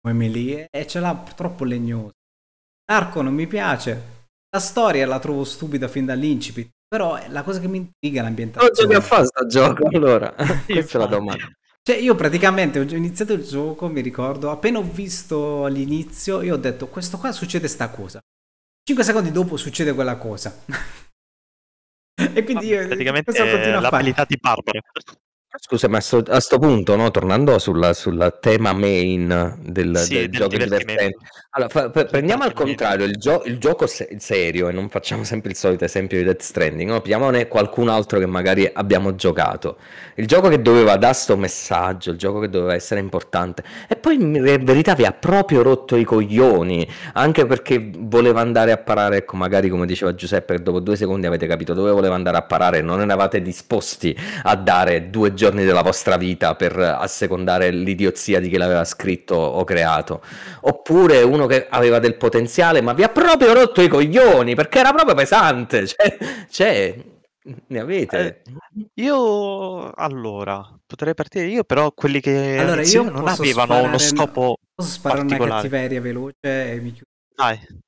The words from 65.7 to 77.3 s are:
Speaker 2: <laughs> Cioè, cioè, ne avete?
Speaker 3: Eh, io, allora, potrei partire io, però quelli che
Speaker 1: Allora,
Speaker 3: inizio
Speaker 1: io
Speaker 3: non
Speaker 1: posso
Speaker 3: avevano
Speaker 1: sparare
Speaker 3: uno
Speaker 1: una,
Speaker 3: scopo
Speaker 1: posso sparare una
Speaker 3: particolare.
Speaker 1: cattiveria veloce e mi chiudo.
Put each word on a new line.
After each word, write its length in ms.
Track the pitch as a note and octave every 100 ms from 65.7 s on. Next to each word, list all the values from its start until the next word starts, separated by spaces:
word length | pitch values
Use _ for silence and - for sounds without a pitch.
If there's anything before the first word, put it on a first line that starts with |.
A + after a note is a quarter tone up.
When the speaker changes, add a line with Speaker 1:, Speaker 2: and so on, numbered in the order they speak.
| A#2 G2
Speaker 2:
<laughs> 40 |
Cioè, 240 | - G#3 - - - F#3+
cioè, 560 | - G3+ B2+ F#2+ A2+ - _ _ _ - A#2+ _
ne 120 | B2
avete? 600 | A#2+ F#3+ B2+ F3 F3+ -
Speaker 3:
Eh, 80 | - C3+ - G#3 G#3+ -
io, 880 | B3+ C#4+ A#3 G#3 G3+ G3 F#3+ F#3 -
allora, 720 | - D#3 C3+ A2+ G2+ G2 G2 G2+ - _
potrei 280 | - D3+
partire 320 | E3 D#3 G3 F3
io, 180 | A#3
però 260 | G#3 C3+ D3+
quelli 280 | - C#3+ C#3
che 360 | C3+ C#3 C#3 C3+
Speaker 1:
Allora, 160 | C3+ C3+
Speaker 3:
inizio 260 | D#3+ A3+
Speaker 1:
io 80 | A#3
Speaker 3:
non 140 | C#3
Speaker 1:
posso 180 | D#3 F3
Speaker 3:
avevano 220 | D3 A#2+
Speaker 1:
sparare 160 | A#2+ B2 B2+
Speaker 3:
uno 80 | B2+
Speaker 1:
una, 20 |
Speaker 3:
scopo 580 | D3 D3 D3 - B2+ A#2+ _
Speaker 1:
posso 180 | - F3
sparare 300 | - C#3 C#3
una 60 | C#3+
Speaker 3:
particolare. 320 | C#3 B2 A2
Speaker 1:
cattiveria 380 | G#2+ C3+ B2+ B2+
veloce 360 | A#2+ A#2+ C3+ - C#3 C3+ B2+
e 20 | A#2
mi 120 | A#2+
chiudo. 160 | A#2 - _ _